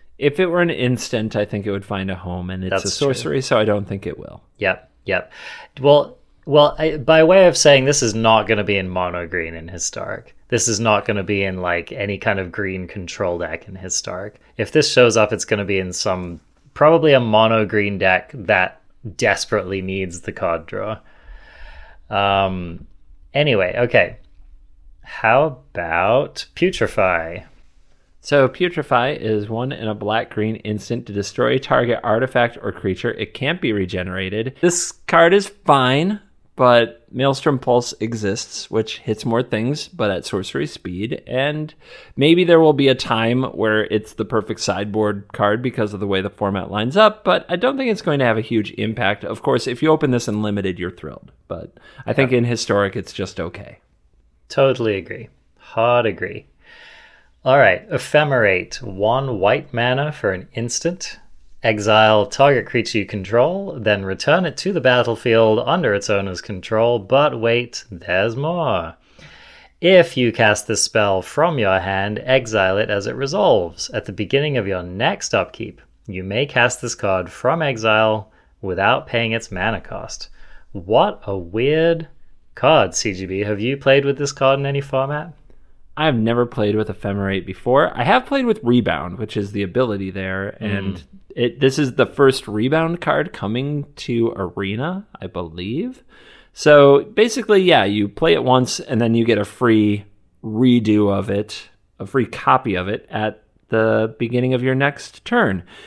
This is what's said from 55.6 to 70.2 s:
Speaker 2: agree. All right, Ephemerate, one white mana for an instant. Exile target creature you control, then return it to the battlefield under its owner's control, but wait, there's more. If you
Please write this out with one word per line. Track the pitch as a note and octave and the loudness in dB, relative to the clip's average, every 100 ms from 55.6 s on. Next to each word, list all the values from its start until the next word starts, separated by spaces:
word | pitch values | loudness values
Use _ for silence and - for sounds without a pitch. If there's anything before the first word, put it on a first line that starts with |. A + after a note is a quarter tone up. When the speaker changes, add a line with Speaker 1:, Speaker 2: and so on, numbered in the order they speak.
| - - A#2+ B2 A2+ | -10 -2 2 2 2
Speaker 2:
agree. | F#2+ F#2 - - _ _ - - - - _ _ _ B2+ | -2 -8 -10 -18 _ _ -20 -20 -20 -20 _ _ _ 2
All | C#3 | 6
right, | A2 F2+ - | 6 4 -2
Ephemerate, | D3 - D3+ D3+ C3 G#2 F#2 - - | -8 0 2 2 2 4 2 -2 -12
one | A#2 F#2 G#2+ B2+ C3+ G#2+ | -12 -2 0 0 -2 0
white | F#2+ C#3 D3 | 2 2 -2
mana | A#2 A#2+ D#3+ D3+ | -2 0 0 -4
for | - G#2 | -4 -4
an | F2+ - | -4 -6
instant. | - A#2+ - E3 F#3 - - - - - - | -8 -6 -4 -4 -6 -10 -16 -20 -20 -20 -4
Exile | A2+ G#2+ G#2 G#2+ A2 G#2+ G2+ | -2 0 4 6 6 6 2
target | - C#3 C3 - | 2 4 4 0
creature | B2 A2+ G#2+ | -4 -2 -4
you | F#2+ | -4
control, | G#2 F#2 A#2 C#3+ F#3+ G3 C#3 | -6 -2 2 2 0 -8 -4
then | G#2+ G2+ | -2 0
return | G2 F#2+ - E3+ F3 | -2 -4 0 0 0
it | - | -4
to | F#3+ | -4
the | F3+ | 0
battlefield | B2 B2 A#2+ G#2+ B2 A2+ A2+ G#2+ B2 | 2 2 2 0 2 4 4 2 0
under | F3+ C3+ | 0 0
its | G2+ - | 0 0
owner's | G2+ G2 F2+ | -2 -2 -8
control, | - F#2+ - A2 A#2 A#2+ | -10 -12 -4 0 2 0
but | F#2+ C3+ D3 B2 | 2 2 2 0
wait, | A2+ A#2 A#2+ - - | 0 0 -2 -10 -16
there's | F2+ - F#2 A2 A2+ | -14 -4 0 0 -2
more. | D3+ F3 D3 F#2+ E2 - _ _ - - - - - - | -4 -4 -2 -2 -4 -12 _ _ -20 -20 -20 -20 -20 -2
If | E3+ F#3 E3 | 4 6 6
you | C3+ | 2